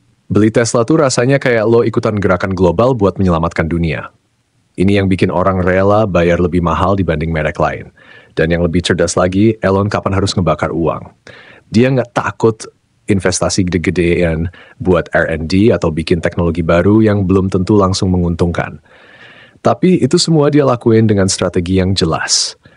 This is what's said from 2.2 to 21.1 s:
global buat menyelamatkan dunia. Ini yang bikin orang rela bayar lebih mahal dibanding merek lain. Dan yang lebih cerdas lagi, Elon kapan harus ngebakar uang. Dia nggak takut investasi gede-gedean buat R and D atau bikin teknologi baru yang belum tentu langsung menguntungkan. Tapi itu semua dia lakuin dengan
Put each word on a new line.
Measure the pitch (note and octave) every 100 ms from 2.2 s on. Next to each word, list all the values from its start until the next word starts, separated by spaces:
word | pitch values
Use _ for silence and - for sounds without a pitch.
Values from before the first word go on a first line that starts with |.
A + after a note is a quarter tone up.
| F#2+ F2+ F#2+
global | F2+ F2+ E2 B2
buat | B2+ G2 -
menyelamatkan | F#2+ E2 E2+ - E2
dunia. | E2+ E2 C2+ - _ _ _ _ _ _ -
Ini | F#2 G2+
yang | G2
bikin | F#2+ G2
orang | E2+ F#2 F#2
rela | F2+ F#2 G2 G#2 A2
bayar | F2 E2+ E2+
lebih | F2 F2
mahal | E2+ D#2+ F2+
dibanding | G2 E2+ D#2 D#2+
merek | D#2+ D#2 -
lain. | D#2 C#2+ - _ - - _ -
Dan | D#2+
yang | E2+
lebih | E2+ F2 -
cerdas | F2+ E2+ -
lagi, | F#2 F#2+ A2 G#2+
Elon | F#2+ G2 G2+
kapan | F#2+ G2
harus | G2 G2
ngebakar | - E2 D2+ D#2
uang. | D#2+ D#2+ B1 - _ - - - - _
Dia | G#2+ B2+
nggak | C3+ A2+ -
takut | G#2+ - A2+ A2 - _ _ _ -
investasi | G2 F#2 F2 F2 - F2+
gede-gedean | F2+ F2+ E2+ E2+ E2+ F2 D#2+ F2 - - _
buat | F2+ E2+ D#2+
R | D#2+ D#2+
and | D#2+ D#2+
D | F#2 A2
atau | G2+ E2+
bikin | D#2 E2 E2+
teknologi | E2 - E2+ E2
baru | E2 E2+ F#2 A2
yang | G#2+ G#2 F#2
belum | F#2+ F#2+
tentu | F#2 F#2 G#2+
langsung | F#2+ F#2 F#2+
menguntungkan. | F#2 F2 E2+ E2+ E2 - - _ - - - - - - _
Tapi | - - F#3 F3
itu | B2+ F3
semua | - D#3+ C#3+
dia | C#3+
lakuin | C3+ A#2+ A#2+ A2+
dengan | A2